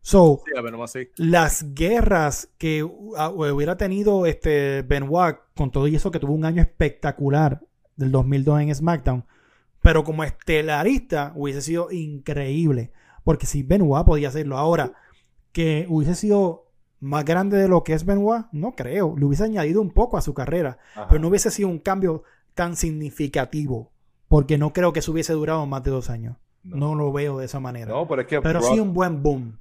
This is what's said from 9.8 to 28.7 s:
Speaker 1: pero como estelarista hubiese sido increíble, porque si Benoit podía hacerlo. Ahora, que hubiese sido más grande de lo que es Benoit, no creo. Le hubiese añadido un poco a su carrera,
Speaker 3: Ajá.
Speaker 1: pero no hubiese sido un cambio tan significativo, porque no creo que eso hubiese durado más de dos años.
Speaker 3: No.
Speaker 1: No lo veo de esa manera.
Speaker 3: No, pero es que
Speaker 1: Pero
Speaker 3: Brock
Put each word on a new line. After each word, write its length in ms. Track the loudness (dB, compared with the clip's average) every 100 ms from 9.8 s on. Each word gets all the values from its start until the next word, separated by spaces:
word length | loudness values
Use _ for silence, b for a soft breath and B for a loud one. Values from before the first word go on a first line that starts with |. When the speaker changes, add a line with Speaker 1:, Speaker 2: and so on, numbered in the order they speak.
Speaker 1:
pero 220 | 4 4
como 200 | 0 -4
estelarista 1080 | -6 -6 0 0 2 0 2 0 -2 -4 -4 -6
hubiese 260 | -6 -6
sido 300 | -4 -4 -4
increíble, 1000 | -6 -8 -10 -6 -6 -2 0 2 0 -4 b b b
porque 220 | 0 0 0
si 180 | -4
Benoit 420 | 2 2 4 4 4
podía 220 | 4 0
hacerlo. 280 | -4 -6 -2
Ahora, 360 | 0 2 -2 b b b _ _ _
que 340 | -2 0 -2 0
hubiese 240 | 0 0 0
sido 560 | 2 2 2 -2 _ _ _ _
más 260 | -6 -4 0
grande 320 | 0 2 2
de 100 | 4
lo 160 | 4
que 100 | 2
es 120 | -2 0
Benoit, 400 | 2 2 0 -4
no 240 | -6 -6 -6
creo. 400 | -6 -2 -2 0
Le 80 | 0
hubiese 180 | 2 0
añadido 360 | 0 0 0
un 100 | 2
poco 260 | 2 2 -2
a 40 |
su 120 | -4
carrera, 440 | -6 -4 -2 -4 -6 b
Speaker 3:
Ajá. 140 | -16 4
Speaker 1:
pero 100 | 4
no 100 | 6
hubiese 200 | 2 0
sido 180 | -2 -4
un 120 | -4
cambio 440 | -4 -2 -2 -4 b b _
tan 220 | -6 -4 -2
significativo, 1160 | -4 -4 -8 -6 -4 -2 -4 -4 -4 -6 -10 _ _ _ _
porque 300 | 4 4 0
no 120 | 0
creo 220 | 2 0
que 60 | 0
eso 120 | -4
hubiese 220 | -4 -2
durado 320 | -2 -2 -4 -4
más 180 | -6
de 80 | -4
dos 180 | -4 -4
años. 260 | -8 -10 -14 _ _
Speaker 3:
No. 140 | -12 -4
Speaker 1:
No 180 | -4 -2
lo 160 | -4
veo 280 | -4 -4 -6
de 60 | -8
esa 140 | -10
manera. 320 | -10 -12 -8
Speaker 3:
No, 160 | -6 -4
pero 140 | -4
es 60 | -2
que 120 | 0
Speaker 1:
Pero 180 | 0 2
Speaker 3:
Brock 120 | 4